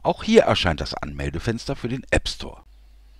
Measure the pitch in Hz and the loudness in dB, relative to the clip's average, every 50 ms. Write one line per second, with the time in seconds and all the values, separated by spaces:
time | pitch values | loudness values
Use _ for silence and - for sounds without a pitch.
0 | - - 175 - - 214 226 226 - - 113 - - 87 78 - - - - - | 0 -2 -2 0 0 6 6 6 8 6 2 2 2 0 0 0 -4 -6 -6 -8
1 | - 73 71 69 71 71 73 85 - 113 113 120 - - 139 - - 117 123 131 | -8 -8 -6 -6 -6 -4 -6 -4 -2 -2 -4 -4 -4 -6 -6 -4 -4 -6 -6 -6
2 | - - - 151 - - - - - - - - - - - - - - - - | -4 0 0 0 0 -2 -8 -8 -10 -14 -14 -18 -20 -20 -20 -20 -20 -20 -20 -20
3 | - - - | -20 -20 -20